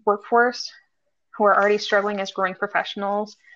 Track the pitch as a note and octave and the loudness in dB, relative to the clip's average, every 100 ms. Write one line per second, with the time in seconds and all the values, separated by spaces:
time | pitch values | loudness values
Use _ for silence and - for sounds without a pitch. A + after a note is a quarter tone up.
0 | G#3 G3+ - A#3 A#3+ A#3+ - - _ _ | -2 -2 2 2 2 -2 -14 -16 _ _
1 | _ _ _ - G#3 F#3+ G#3 G#3 - G#3 | _ _ _ 0 2 4 4 0 0 0
2 | G3+ G3+ F#3+ - F#3 F#3 G3+ E3+ - G#3 | 0 -4 -6 -4 -4 -4 -4 -4 -4 -6
3 | G3+ G#3 G#3+ - _ | -4 -4 -6 -12 _